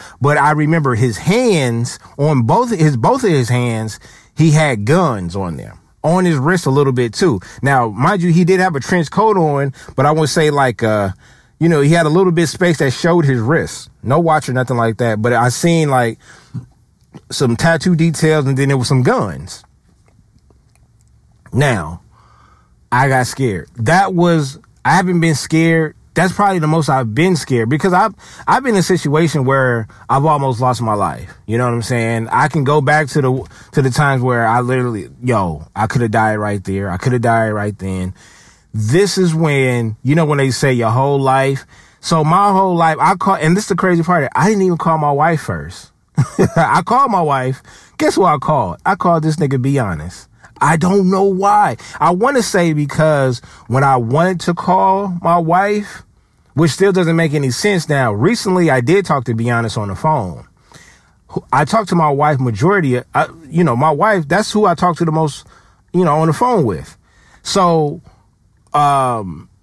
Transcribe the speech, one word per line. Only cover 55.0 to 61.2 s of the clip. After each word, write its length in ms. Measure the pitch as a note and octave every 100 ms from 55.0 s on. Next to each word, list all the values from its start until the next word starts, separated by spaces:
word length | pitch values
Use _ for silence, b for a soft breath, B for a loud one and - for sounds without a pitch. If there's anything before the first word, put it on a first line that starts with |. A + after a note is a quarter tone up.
| G3+ F3
my 160 | E3+ F3
wife, 640 | D#3+ F3 G3+ G#3 G#3 - - _ _ _ _
which 160 | C3+ D#3+
still 220 | - G3
doesn't 240 | F#3 E3 E3
make 180 | D#3+
any 160 | D3 C3+
sense 380 | A#2+ G#3 F#3+ D3+
now, 240 | C#3+ B2+
recently 580 | G#2 D#3 A#3 G3+ F3+ E3
I 100 | C3
did 240 | A#2+ G3
talk 200 | F3+ C#3+
to 100 | B2+
Be 160 | A2+ A#2
Honest 260 | A#2 A#2 -
on 120 | G2+
the 80 | F#2
phone. 500 | D#3 D3+ F#2+ C2 - _ b b b b b b